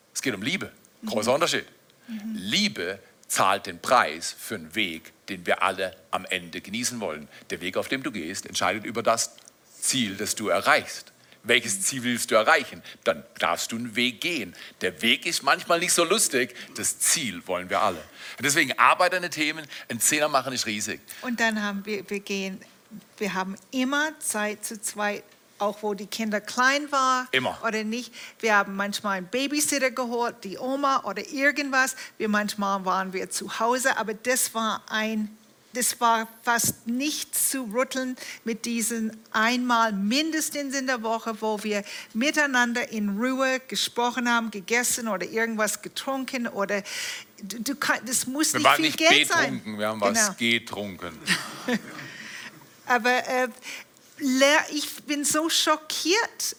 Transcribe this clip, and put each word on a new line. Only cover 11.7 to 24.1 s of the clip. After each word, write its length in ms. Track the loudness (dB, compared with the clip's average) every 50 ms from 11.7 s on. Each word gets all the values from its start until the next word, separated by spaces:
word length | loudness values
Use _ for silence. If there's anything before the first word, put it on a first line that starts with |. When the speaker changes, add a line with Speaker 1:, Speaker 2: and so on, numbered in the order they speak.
| -2 -2
Speaker 1:
Ziel 220 | -2 -2 -2 -2 -2
willst 280 | -2 -2 -2 0 4
du 40 | 4
erreichen? 480 | 6 6 6 4 4 2 -2 -10 -16 -16 -18 -16 -4 0
Dann 200 | 0 0 0 -2 -16 -6 -2
darfst 320 | 0 0 0 0 -2 -4
du 60 | -6 -6
einen 180 | -6 -4 -2
Weg 260 | 0 0 0 0 -2
gehen. 340 | -4 -4 -4 -4 -6 -8 -10 -14 -18 -18 -10 -6
Der 200 | -4 -4 -4 0
Weg 240 | 2 2 2 2 0
ist 160 | -2 -4 0
manchmal 380 | 2 2 2 2 2 2 2 2
nicht 140 | 2 2 4
so 100 | 4 4
lustig, 520 | 4 4 2 2 2 2 0 0 0 -4 -10 -16 -12 -8
das 240 | -4 -2 -2 -2 0
Ziel 460 | 0 2 2 2 0 -4 -6 -6 -6 -4
wollen 220 | -4 -4 -2 0
wir 120 | 0 2
alle. 160 | 2 2 2 -2 -8 -14 -18 -18 -16 -14 -8 -2
Und 60 | 0
deswegen 320 | 2 4 4 2 2 4 6
Arbeit 360 | 6 6 8 6 4 4 2
an 80 | 0
den 100 | -4 -4
Themen, 340 | -2 -2 -2 -2 -2 -4 -8 -14 -14 -14 -10 -8
einen 120 | -4 0
Zehner 280 | 2 2 2 4 4 4
machen 260 | 4 2 2 0 -2
ist 120 | -4 -2
riesig. 340 | -2 -2 -4 -4 -6 -6 -8 -10 -16 -14 -10
Speaker 2:
Und 180 | -6 -4 -2 0
dann 240 | 0 0 0 0 -2
haben 220 | -2 -4 -4 -6
wir, 240 | -6 -6 -6 -6 -6
wir 100 | -6 -6
gehen, 400 | -4 -4 -4 -4 -4 -6 -8 -10 -14 -20 -20 -20 _ -20 -20 -20 -20 -16 _ -6
wir 160 | -4 -2 -2
haben 220 | -2 -2 -4 -6 -10 -12 _
immer 460 | -2 -2 0 2 2 2 0 0